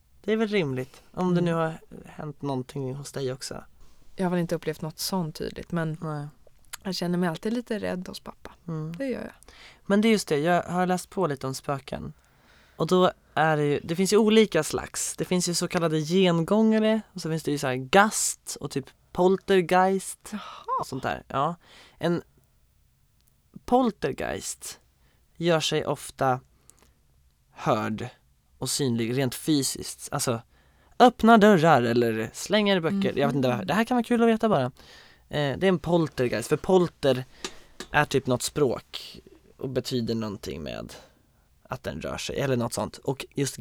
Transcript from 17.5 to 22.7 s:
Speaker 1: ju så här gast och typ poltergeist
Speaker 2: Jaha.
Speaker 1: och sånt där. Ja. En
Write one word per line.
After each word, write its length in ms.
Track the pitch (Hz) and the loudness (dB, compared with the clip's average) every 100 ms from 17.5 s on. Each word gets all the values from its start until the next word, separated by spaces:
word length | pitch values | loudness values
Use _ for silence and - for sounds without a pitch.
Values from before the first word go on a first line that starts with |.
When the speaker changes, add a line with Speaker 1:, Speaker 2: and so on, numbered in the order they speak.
Speaker 1:
ju 60 | 143 | -2
så 100 | 139 | -2
här 80 | 127 | -4
gast 800 | 131 196 208 - - - - - | 2 4 4 2 -4 -6 -10 -10
och 100 | 147 | -6
typ 140 | 143 - _ _ | -8 -8 _ _
poltergeist 1080 | - 180 190 - 196 165 185 190 190 - - - | 2 2 2 2 0 2 2 2 0 -6 -14 -12
Speaker 2:
Jaha. 480 | 208 - - - 508 | -12 -12 -14 -6 -6
Speaker 1:
och 80 | - | -4
sånt 160 | 131 | -6
där. 200 | - 67 - | -6 -6 -6
Ja. 280 | 131 151 175 _ - - - | -4 -2 -4 _ -20 -20 -4
En 240 | 165 170 - _ _ _ _ | -2 -2 -4 _ _ _ _